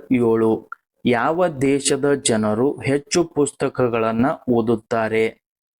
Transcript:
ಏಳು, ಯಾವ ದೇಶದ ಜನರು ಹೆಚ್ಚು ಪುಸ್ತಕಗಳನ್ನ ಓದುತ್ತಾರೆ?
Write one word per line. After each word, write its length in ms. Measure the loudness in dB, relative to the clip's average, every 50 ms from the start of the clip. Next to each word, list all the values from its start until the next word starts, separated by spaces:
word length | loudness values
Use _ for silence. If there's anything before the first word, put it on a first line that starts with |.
| -4 -2
ಏಳು, 560 | 0 2 2 2 2 4 2 2 0 0 -4 _ -20 -20 _ _ _ _ -2
ಯಾವ 420 | 0 0 2 0 -2 0 0 -2 -2
ದೇಶದ 640 | -2 -2 0 0 0 -2 -2 -4 -4 -2 0 0 0
ಜನರು 640 | 0 0 -2 -2 0 0 -2 0 0 -2 -2 -2 -4
ಹೆಚ್ಚು 460 | -4 -4 -4 -4 -4 -2 -2 -2 -2
ಪುಸ್ತಕಗಳನ್ನ 1000 | 0 0 -2 -2 -2 -2 -4 -6 -4 -2 -2 -2 0 0 0 0 0 0 0 0 0 -2 -4 -2 0
ಓದುತ್ತಾರೆ? 920 | 0 2 2 0 -2 -2 -2 _ -2 -2 -2 0 0 0 0 0 -2 _ _ _ _ _ _ _ _